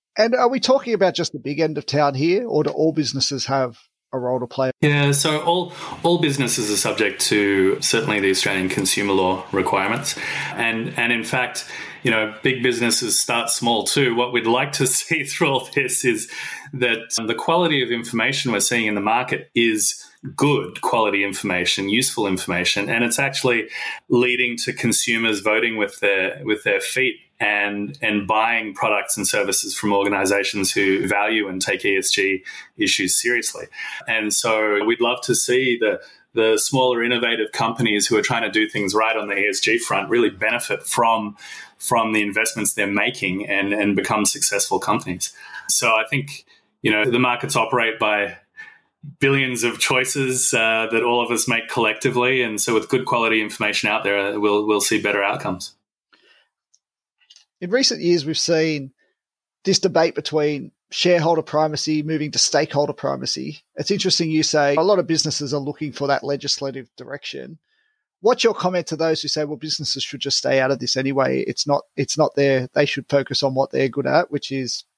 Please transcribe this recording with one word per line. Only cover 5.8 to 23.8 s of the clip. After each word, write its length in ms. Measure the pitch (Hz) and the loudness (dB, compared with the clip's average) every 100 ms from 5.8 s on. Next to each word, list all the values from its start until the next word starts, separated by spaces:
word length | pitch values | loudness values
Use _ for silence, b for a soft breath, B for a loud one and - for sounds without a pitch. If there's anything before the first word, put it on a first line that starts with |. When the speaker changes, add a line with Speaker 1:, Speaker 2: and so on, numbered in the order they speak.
| B B | B B
Speaker 2:
all 160 | 170 175 | 2 2
businesses 540 | 160 135 120 117 107 | 2 0 0 0 0
are 40 | 104 | 0
subject 440 | 113 101 107 95 - | 0 0 0 0 0
to 540 | 107 101 98 95 101 | 2 4 4 4 2
certainly 380 | - 117 117 104 | 0 0 0 0
the 120 | 98 | 2
Australian 380 | 95 104 95 92 | 2 0 0 -2
consumer 440 | - 95 - 101 | 0 0 0 2
law 340 | 95 92 92 - | 2 2 0 -2
requirements. 640 | 98 92 98 98 117 - - B B B - | -2 0 0 0 -2 -4 -6 B B B -4
And, 360 | 113 113 117 - | -2 -2 -4 -2
and 140 | 120 | -2
in 100 | 117 | -2
fact, 480 | 110 131 123 - - B B B | -2 -2 -2 -6 -10 B B B
you 80 | 127 | 0
know, 240 | 110 107 - | 0 0 -2
big 220 | 165 131 | -2 0
businesses 520 | 127 113 117 - 117 - | 0 2 0 0 0 0
start 320 | - 117 113 | 0 -2 -2
small 360 | - 117 113 | -2 0 0
too. 320 | 95 - 131 117 | 0 2 2 2
What 160 | 123 | 0
we'd 120 | 120 | 0
like 280 | 113 120 143 | 2 2 0
to 140 | - 131 | 0 0
<laughs> 120 | - | 0
see 240 | - 160 | 0 -2
through 280 | - - 160 | -2 0 0
all 180 | 135 - | 0 -2
this 320 | - 127 - | -2 0 0
is 240 | 127 110 - B B B B | 0 0 -2 B B B B
that, 420 | 135 123 113 - - | -2 0 0 -4 -4
um, 80 | 110 | -4
the 80 | - | -2
quality 440 | - 170 170 147 | 0 2 4 2
of 80 | 120 | 0
information 580 | 120 113 117 117 139 127 | -2 -4 -2 0 0 0
we're 80 | 104 | 0
seeing 280 | - 120 110 | 0 0 0
in 100 | 104 | 0
the 40 | |
market 520 | 104 117 127 - - | 0 0 0 -6 -4
is 500 | - 117 110 - - B B 139 | 0 2 2 0 -4 B B -12
good 460 | - 139 127 92 - | -2 2 2 -2 -6
quality 420 | - 120 107 98 | -2 0 2 0
information, 640 | 101 95 101 90 87 - 98 | -2 -4 -2 -2 0 -2 0
useful 380 | 110 123 - 101 | 0 0 0 -2
information, 640 | 92 - 87 90 - 104 | -2 -2 -2 0 -2 -2
and 160 | 113 | 0
it's 160 | 120 - | 0 0
actually 480 | 139 139 131 117 110 B | -2 0 0 0 -2 B